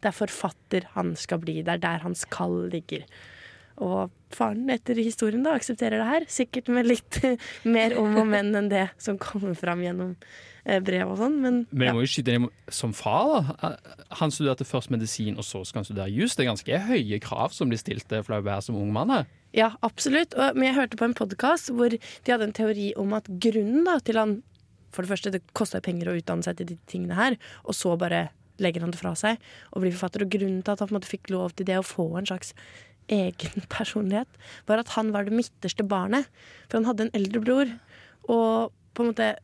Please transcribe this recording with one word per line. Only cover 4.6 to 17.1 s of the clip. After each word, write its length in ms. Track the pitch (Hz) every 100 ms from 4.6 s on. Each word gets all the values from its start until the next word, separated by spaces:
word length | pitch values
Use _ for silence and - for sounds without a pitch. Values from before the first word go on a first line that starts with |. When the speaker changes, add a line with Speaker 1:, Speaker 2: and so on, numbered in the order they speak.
| 262
Speaker 1:
etter 240 | 233 - 233
historien 480 | 226 226 220 220
da 80 | 285
aksepterer 480 | 285 - 233 233 214
det 80 | 220
her, 160 | 311 330
sikkert 380 | - 247 254 247
med 160 | 247 233
litt 300 | 240 - - 262 240
<laughs> 220 | - - 226
mer 320 | 233 226 240
om 160 | 214 214
og 60 | 220
men 260 | 208 202 214
enn 140 | 208
det 140 | 196 190 -
som 200 | - 196
kommer 320 | - 208 196 165
fram 220 | 175 175
gjennom, 300 | 180 180 180 180 - - - -
eh, 160 | - 196
brev 320 | 190 185 185
og 60 | 190
sånn, 160 | 240 302
men 140 | 254 247 233
Speaker 2:
Men 120 | 131
jeg 80 | 127
Speaker 1:
ja. 40 | 117
Speaker 2:
må 80 | 131
jo 60 |
skyte 220 | - 127 120
inn 100 | 120 - -
som 220 | - 120 104
far 380 | - 123 262
da. 220 | 294 139 - -
Eh, 380 | - - - - -
han 100 | 156
studerte 320 | - 147 127
først 280 | - 127 - 120
medisin, 400 | 110 - 107 101
og 80 |
så 220 | 107 98 90
skal 140 | 117
han 60 | 101
studere 180 | 101 95
jus. 300 | 107 226 -
Det 60 | 127
er 80 |
ganske 260 | 107 - 143 208
høye 320 | 247 107